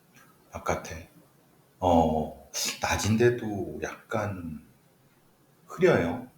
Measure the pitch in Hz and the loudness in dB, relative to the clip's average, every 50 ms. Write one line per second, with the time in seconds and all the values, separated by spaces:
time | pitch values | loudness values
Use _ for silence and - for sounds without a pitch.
0 | _ _ _ - - _ _ _ _ _ - 90 - - 80 76 - - 82 80 | _ _ _ -20 -20 _ _ _ _ _ -14 -6 -4 -4 -4 -4 -6 -10 -12 -14
1 | 82 - _ - - _ _ _ _ _ _ _ _ _ _ _ 92 90 85 82 | -14 -18 _ -20 -20 _ _ _ _ _ _ _ _ _ _ _ 2 4 6 6
2 | 80 78 78 78 76 - - - - - - - - - - - - - 85 80 | 6 4 2 0 -2 -4 -8 -14 -18 -12 -8 -6 -6 -6 -4 -4 -4 -2 -2 0
3 | - 98 110 110 120 120 120 - 113 107 104 98 87 78 76 73 73 - - - | 2 2 4 4 4 4 4 2 -4 -6 -6 -6 -6 -8 -8 -8 -8 -10 -10 -14
4 | - - 113 110 104 101 95 90 85 82 76 73 - - _ _ _ _ _ _ | -10 -8 -6 -4 -4 -4 -6 -8 -8 -10 -12 -12 -14 -20 _ _ _ _ _ _
5 | _ _ _ _ _ _ _ _ _ _ _ _ _ - - - 185 175 143 104 | _ _ _ _ _ _ _ _ _ _ _ _ _ -16 -2 2 4 6 6 4
6 | 85 127 82 - - - _ | 2 0 -4 -6 -8 -14 _